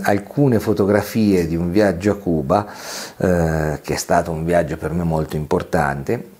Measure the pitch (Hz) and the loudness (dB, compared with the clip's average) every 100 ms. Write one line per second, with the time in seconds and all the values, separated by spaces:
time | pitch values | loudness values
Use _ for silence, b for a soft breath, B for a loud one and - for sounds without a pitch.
0 | - 101 - - 143 110 113 104 98 104 | 2 0 0 2 4 4 2 2 4 2
1 | - 117 104 92 82 82 87 92 104 82 | 2 2 4 4 2 -2 0 2 2 2
2 | 101 101 90 80 69 98 104 B B B | 0 0 0 -2 2 0 0 B B B
3 | B B 95 87 80 80 78 71 - 73 | B B 0 2 2 0 -2 -4 -6 -6
4 | - 87 85 80 82 87 78 80 78 85 | 0 0 0 -2 0 0 0 -4 -4 -2
5 | 85 80 78 78 73 90 - 87 71 71 | -2 -2 -2 -6 -2 -2 0 -2 -2 -4
6 | 69 117 - - | -4 -6 -8 -20